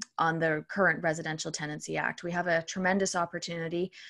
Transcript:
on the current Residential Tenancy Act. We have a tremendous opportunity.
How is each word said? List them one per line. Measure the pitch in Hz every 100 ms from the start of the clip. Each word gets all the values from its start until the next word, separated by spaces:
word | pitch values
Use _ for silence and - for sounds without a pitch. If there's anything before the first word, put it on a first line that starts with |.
| - -
on | 165 160
the | 160 151 -
current | 202 180 147
Residential | 170 160 160 156 165
Tenancy | - 151 151 - 156
Act. | - -
We | 175
have | 175 175
a | 165
tremendous | 165 190 185 190 190 180
opportunity. | 170 170 - 170 165 175 180 -